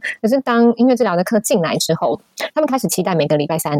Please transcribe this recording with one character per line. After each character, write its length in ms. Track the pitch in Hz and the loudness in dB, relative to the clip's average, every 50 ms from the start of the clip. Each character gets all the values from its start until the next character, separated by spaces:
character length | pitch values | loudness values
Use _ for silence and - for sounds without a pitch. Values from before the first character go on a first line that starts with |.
| - - - - - | -8 -10 -8 -4 -2
可 40 | |
是 140 | 214 254 277 | 0 0 0
当 340 | - 262 240 233 233 240 233 | 0 0 2 4 4 4 4
音 120 | - 240 262 | 4 2 2
乐 80 | 254 | 2
治 60 | 226 247 | 2 2
疗 120 | 202 175 | 0 0
的 80 | 175 180 | 0 0
课 160 | - 233 208 | 0 0 0
进 200 | - - 285 196 | 0 0 0 0
来 160 | 165 156 - | 0 0 -2
之 180 | 160 - - 160 | -2 -2 -2 -2
后， 240 | - - - - - _ _ _ - - - - | -2 -2 -2 -4 -4 _ _ _ -10 -10 -6 -2
他 60 | 302 311 | -2 0
们 40 | |
开 120 | 277 254 262 | 0 0 -2
始 100 | - 170 | -2 -2
期 140 | - - 170 | -2 -2 -2
待 120 | 196 185 | 0 0
每 120 | 160 143 | 0 0
个 100 | 151 156 | 0 0
礼 100 | 147 147 | 0 0
拜 120 | 170 165 160 | -2 -4 -4
三， 180 | - 160 147 | -4 -2 -2